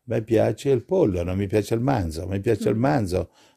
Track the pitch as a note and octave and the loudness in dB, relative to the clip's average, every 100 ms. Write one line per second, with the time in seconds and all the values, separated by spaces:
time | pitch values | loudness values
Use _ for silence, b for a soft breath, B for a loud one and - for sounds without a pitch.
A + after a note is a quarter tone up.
0 | - A#2 A2+ A2 A2 A2+ C#3 C3 - F#3 | -6 -4 0 2 2 0 0 0 0 2
1 | D3+ F2+ E2+ F#2 G2+ G#2 G#2 A#2 B2+ C3 | 2 2 -2 -2 0 0 0 0 0 0
2 | F2 D#2 F2+ G2 G2+ A2 A3 A2+ C3 D3 | -2 -6 -6 -4 0 0 0 0 2 0
3 | G2+ F2+ F#2 b b | 0 -2 -4 b b